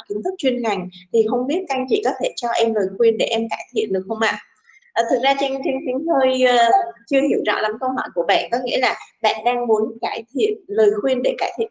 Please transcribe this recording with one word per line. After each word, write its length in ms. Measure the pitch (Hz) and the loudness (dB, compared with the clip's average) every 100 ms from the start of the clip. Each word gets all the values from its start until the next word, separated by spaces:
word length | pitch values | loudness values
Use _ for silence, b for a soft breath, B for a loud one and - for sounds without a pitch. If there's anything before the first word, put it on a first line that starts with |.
| - | -4
kiến 100 | 208 | -6
thức 100 | 381 381 | -4 -2
chuyên 240 | 269 240 | -2 0
ngành, 260 | 226 190 180 B B | -2 -2 -6 B B
thì 140 | 233 220 | 0 2
không 160 | 247 262 | 0 -2
biết 120 | 349 381 | -4 -2
các 60 | |
anh 120 | 254 254 | -4 0
chị 140 | 208 | 0
có 60 | 254 - | 0 -2
thể 100 | - - | -6 -4
cho 120 | 233 | -4
em 260 | 226 226 | 0 0
lời 120 | 214 190 190 | 0 -2 2
khuyên 200 | 226 220 | 2 4
để 80 | - | 0
em 160 | 226 226 | -2 -2
cải 140 | - - | -6 -6
thiện 180 | 240 - | -4 -2
được 100 | 185 190 | -4 -4
không 120 | 220 | -2
ạ?" 180 | 214 - - _ b b b | -2 -2 -10 _ b b b
Ờ, 80 | - 233 | -2 0
thực 80 | 262 | 2
ra 100 | 269 277 | 2 2
Trang, 100 | 269 269 | -2 -2
Trang, 140 | 269 262 254 | -4 -4 -4
Trang 200 | 262 320 | -4 0
hơi, 340 | 277 262 262 254 240 | 2 2 4 4 6
ờ, 120 | 233 - - - - | 6 4 2 -8 0
chưa 100 | 277 | 2
hiểu 180 | 302 196 208 | 2 0 0
rõ 140 | - | -2
lắm 120 | 214 240 | -2 -2
câu 100 | 254 | -4
hỏi 180 | 262 185 | -4 -4
của 100 | 180 165 | -2 2
bạn, 200 | 185 - | 0 0
có 60 | 254 | -4
nghĩa 140 | 269 247 | -2 0
là 200 | 233 - B _ | 0 -2 B _
bạn 220 | 226 226 | -2 0
đang 220 | 247 247 240 | -2 -2 0
muốn 320 | 214 240 - | 0 0 -4
cải 240 | 180 - 226 | -6 -6 -8
thiện, 200 | 269 190 - - | -2 -2 -2 -4
lời 220 | 208 208 208 | 2 4 4
khuyên 200 | 269 247 | 0 2
để 120 | 262 - | 0 0
cải 140 | - - | -4 -4
thiện 100 | 226 | -4